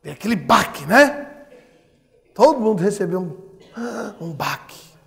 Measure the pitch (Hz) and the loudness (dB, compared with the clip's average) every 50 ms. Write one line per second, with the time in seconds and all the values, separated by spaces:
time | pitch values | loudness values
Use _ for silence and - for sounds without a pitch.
0 | _ 151 147 - - 214 233 170 139 - 233 - - - - - 139 147 202 262 | _ -16 -16 -8 -4 -4 -4 -2 2 2 2 2 2 -2 -8 -12 -4 4 6 6
1 | 294 269 294 285 269 - - - - - - - _ _ _ _ _ _ _ _ | 6 6 2 -6 -12 -14 -18 -20 -20 -20 -20 -20 _ _ _ _ _ _ _ _
2 | _ _ _ _ _ _ _ - 220 302 311 262 214 220 214 170 170 208 208 - | _ _ _ _ _ _ _ 4 4 4 6 4 0 0 0 2 0 -2 0 -2
3 | 196 175 180 185 185 165 143 - - - - - - - - 233 233 240 233 233 | -4 -2 -2 -4 -6 -8 -12 -14 -20 -20 -20 -20 -20 -20 -12 -10 -10 -8 -8 -8
4 | 233 214 202 - 165 170 156 131 - - - - - - - - - - _ _ | -10 -12 -12 -12 -12 -12 -8 -8 -6 -6 -6 -10 -12 -20 -20 -20 -20 -20 _ _
5 | _ | _